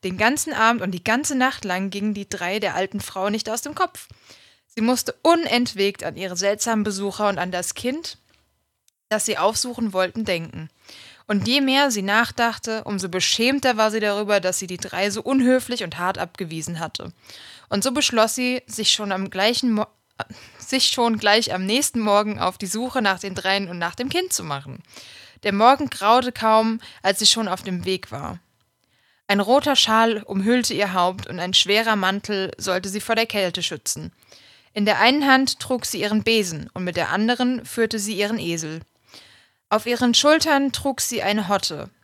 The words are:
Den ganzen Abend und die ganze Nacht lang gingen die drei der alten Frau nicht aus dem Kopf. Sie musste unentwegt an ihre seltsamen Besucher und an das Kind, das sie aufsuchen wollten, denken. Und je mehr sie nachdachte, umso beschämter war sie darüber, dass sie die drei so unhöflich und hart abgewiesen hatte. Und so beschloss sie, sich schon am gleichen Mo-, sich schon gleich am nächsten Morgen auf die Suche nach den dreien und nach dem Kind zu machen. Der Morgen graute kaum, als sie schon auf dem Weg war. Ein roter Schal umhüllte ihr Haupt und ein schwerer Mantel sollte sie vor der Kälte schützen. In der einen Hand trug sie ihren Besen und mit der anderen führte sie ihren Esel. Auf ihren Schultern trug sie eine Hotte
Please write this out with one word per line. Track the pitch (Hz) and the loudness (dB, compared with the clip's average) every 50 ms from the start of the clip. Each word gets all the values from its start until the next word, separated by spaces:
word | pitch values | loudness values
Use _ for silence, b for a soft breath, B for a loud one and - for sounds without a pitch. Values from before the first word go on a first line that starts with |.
| - | -4
Den | 185 180 | -6 -2
ganzen | 185 208 226 277 294 - - 302 | 2 2 2 2 2 -4 -4 -2
Abend | - 220 226 240 233 190 | 2 4 4 4 2 0
und | 180 185 | -4 -6
die | 175 - | -4 -2
ganze | - 220 247 302 - 294 | -2 -2 0 0 -2 0
Nacht | 262 254 262 262 - - | 0 0 0 0 -4 -6
lang | 202 180 185 190 196 | -4 -4 -2 -4 -4
gingen | 185 202 196 214 208 | -4 -4 -2 -2 -4
die | 202 202 _ | -4 -6 _
drei | - 190 180 175 190 214 | -8 -6 -4 -4 -4 -2
der | 214 190 - | -2 -2 -2
alten | 170 185 190 - 202 | -2 -4 -4 -4 -8
Frau | 196 - - 190 185 208 | -8 -8 -6 -4 -2 -2
nicht | 208 220 - 220 | -2 -2 -4 -4
aus | 214 240 - | -6 -6 -6
dem | 294 233 | -8 -4
Kopf. | - 370 349 _ - - _ b b b b b b b b b b b b | -4 -4 -4 _ -12 -20 _ b b b b b b b b b b b b
Sie | _ - 214 | _ 0 2
musste | 233 254 247 - - - _ _ | 2 2 2 0 -6 -6 _ _
unentwegt | 320 339 339 339 - - 240 247 233 - 196 196 202 196 - - | 4 4 4 2 0 0 0 0 0 -2 0 0 0 0 -4 -8
an | 160 - | -10 -8
ihre | - 185 190 180 | -8 -8 -8 -6
seltsamen | 175 190 196 208 208 - 233 226 214 208 | -2 0 0 0 0 0 0 0 0 0
Besucher | 214 202 190 202 202 190 - 208 208 | -2 -2 -4 -4 -6 -4 0 0 0
und | 202 139 | 0 0
an | 175 180 | -4 -4
das | 180 175 185 - - | -4 -6 -6 -6 -8
Kind, | - - 240 262 320 339 - - _ _ _ _ _ _ _ _ _ _ _ _ _ _ _ _ _ _ _ | -4 -4 -4 -4 -4 -8 -12 -14 _ _ _ _ _ _ _ _ _ _ _ _ _ _ _ _ _ _ _
das | 214 214 - | -2 -2 0
sie | - 202 | -2 -2
aufsuchen | 160 160 196 220 - - 247 240 240 233 220 180 | 2 2 2 2 2 -4 -4 -4 -4 -4 -2 0
wollten, | 185 185 180 - 226 220 | 0 0 0 -2 -4 -2
denken. | 208 185 170 165 160 - - 160 156 B B B B B B B B B B B | -2 -2 -2 -4 -8 -10 -12 -12 -12 B B B B B B B B B B B
Und | _ 208 202 190 220 | _ 0 0 2 2
je | 247 285 | 2 2
mehr | 277 262 262 269 285 277 | 4 4 4 4 4 2
sie | 233 208 190 | 2 -2 -2
nachdachte, | 196 202 220 240 - - - 240 233 226 - - 233 220 220 - | 0 2 2 2 0 0 0 0 0 0 -4 -6 -6 -6 -6 -4
umso | - 208 196 190 185 | -6 -6 -4 -4 -4
beschämter | 170 185 180 - - - 226 247 269 285 - 262 247 | -2 -2 0 0 2 2 2 2 2 2 2 2 2
war | 214 220 220 | 4 2 2
sie | 208 220 | 2 0
darüber, | 208 208 202 202 214 202 208 202 | 0 0 0 -2 0 0 0 2
dass | 170 185 180 - | 2 0 -2 -2
sie | - 175 | -6 -8
die | 180 | -8
drei | 175 - 196 - 180 190 208 | -8 -10 -8 -4 -2 -2 -2
so | 190 220 | -2 -4
unhöflich | - - 269 269 254 247 254 262 240 - 247 240 220 | -2 0 2 4 6 6 4 4 2 -2 -6 -6 -6
und | 170 - - | -8 -6 -4
hart | 175 180 190 | -2 -2 -2
abgewiesen | - 175 170 _ - 196 160 160 160 151 - 175 160 | -2 -4 -8 _ -10 -10 -8 -8 -8 -8 -8 -6 -6
hatte. | 165 156 _ - - - - B B B B B B B B B B B | -8 -8 _ -10 -12 -12 -16 B B B B B B B B B B B
Und | - 202 202 | -2 0 0
so | 262 240 | 0 0
beschloss | 294 285 - - 226 220 220 - | 0 0 0 4 4 4 4 2
sie, | - 254 247 247 254 _ | -2 -2 -2 -2 -4 _
sich | _ - - 220 - - | _ -8 -4 0 0 0
schon | - 214 202 | 0 0 -4
am | 196 190 190 196 | -4 -4 -4 -6
gleichen | - 190 196 214 247 233 - 247 220 | -2 2 2 2 2 2 0 2 2
Mo-, | 214 214 - _ _ _ _ _ _ - _ B B B B B B | 2 0 -2 _ _ _ _ _ _ -12 _ B B B B B B
sich | B - - 269 - | B -2 0 0 2
schon | - - - 240 233 226 208 | 2 2 2 2 2 2 2
gleich | 208 208 208 220 226 - - | 2 4 4 4 2 0 -4
am | 185 185 | -4 -2
nächsten | 190 214 254 302 - - 233 | 0 0 0 0 0 -2 0
Morgen | 220 214 202 202 208 208 214 - | 2 4 4 4 2 2 -2 -2
auf | - 180 185 | -2 -2 -2
die | - - | -4 -8
Suche | 185 185 214 240 254 - 269 226 | -6 -4 -4 -4 -2 -2 0 2
nach | 202 190 180 | 2 0 0
den | - 196 185 | -4 -8 -8
dreien | 196 - 190 190 202 202 180 | -4 -2 0 0 0 -2 -4
und | 175 175 | -6 -6
nach | 170 170 175 | -6 -6 -4
dem | - 247 277 | -6 -6 -4
Kind | - 349 370 370 - | -2 -2 -2 -2 -4
zu | - 180 | -4 -4
machen. | 160 143 139 139 143 131 - - B B B B B B B B B B B - | -4 -6 -8 -8 -12 -16 -16 -18 B B B B B B B B B B B -2
Der | 208 196 | -2 2
Morgen | 202 220 240 269 - 302 262 | 6 8 8 8 6 2 -6
graute | - - 196 202 226 247 247 247 240 | -6 -2 2 4 4 4 4 0 -4
kaum, | - 226 220 220 220 220 226 226 226 B B B B B | -2 2 4 4 4 4 2 0 -4 B B B B B
als | 190 202 - | -2 0 2
sie | 220 | 4
schon | 202 - 226 226 196 | 2 4 4 0 -2
auf | 180 185 - | -4 -4 -4
dem | 202 185 175 170 | -6 -6 -4 -2
Weg | 185 190 180 - - | -2 -4 -4 -4 -10
war. | - 131 147 160 - 175 _ _ _ _ _ _ _ _ _ _ _ _ _ _ _ _ _ | -12 -10 -10 -10 -10 -12 _ _ _ _ _ _ _ _ _ _ _ _ _ _ _ _ _
Ein | _ 202 196 | _ 0 0
roter | 202 196 247 277 294 294 277 | 4 4 4 4 4 4 2
Schal | - - - 220 220 226 226 226 208 208 | 2 2 4 4 4 4 4 2 -2 -4
umhüllte | - - 196 190 214 240 254 233 - - | -4 -4 -2 2 4 4 4 2 0 0
ihr | - 202 196 185 | 0 -2 0 2
Haupt | 185 175 180 185 196 196 | 2 2 2 0 -4 -10
und | - - 180 | -10 -8 -6
ein | 180 180 185 | -6 0 2
schwerer | - - 175 202 214 226 226 220 | 2 4 4 4 2 4 2 2
Mantel | 208 190 185 190 202 - - 208 196 190 175 - | 2 2 0 0 -2 -4 -4 -4 -4 -4 -4 -6
sollte | - 185 190 185 185 185 196 | -8 -4 -2 -2 -2 -2 -4
sie | 190 208 | -6 -6
vor | - - 226 | -2 -2 0
der | 220 226 | 0 0
Kälte | 220 - 208 190 180 170 185 170 | 0 0 -2 -2 0 -2 -2 -4
schützen. | - 170 143 _ - - 156 156 - _ b b b b b b b b b b b b | -4 -6 -6 _ -6 -6 -6 -6 -12 _ b b b b b b b b b b b b
In | 214 208 | 0 2
der | 208 208 - | 2 4 6
einen | 196 233 262 294 294 | 6 4 6 4 4
Hand | 277 262 262 269 262 - _ | 6 6 6 6 2 0 _
trug | - - 254 247 - | -4 -4 -2 -2 -2
sie | - - 202 | -4 -4 -2
ihren | - 208 214 214 208 | -2 0 0 2 2
Besen | - 226 226 208 180 165 151 127 113 _ | 4 4 4 2 0 -4 -8 -10 -10 _
und | - 185 | -6 -6
mit | 180 170 | -4 -2
der | 180 165 - | -2 -2 0
anderen | - 190 214 226 247 240 254 247 254 240 - | 0 0 2 2 2 2 2 0 0 -2 -6
führte | - - - 226 220 220 226 | -8 -2 -2 -2 -2 -2 -4
sie | 196 208 - | -4 -4 -2
ihren | 180 202 202 220 226 | -2 -2 -2 -2 -4
Esel. | - 170 170 165 160 156 160 165 - _ _ B B B B B B B B B B B B B B _ | -2 -4 -4 -4 -4 -8 -8 -10 -12 _ _ B B B B B B B B B B B B B B _
Auf | - 220 - | -2 0 0
ihren | 233 240 233 247 247 233 | 0 -2 2 2 4 4
Schultern | - - 294 302 320 302 320 302 277 277 277 - | 4 6 6 6 6 4 2 2 2 2 0 -4
trug | - - 277 262 - | -2 -4 -4 -2 -2
sie | - - 240 233 - | -4 -4 -4 -2 -2
eine | 196 208 214 202 175 | 0 0 0 0 0
Hotte | 202 190 - - 170 147 - 190 _ _ | 0 0 0 -2 -6 -8 -12 -14 _ _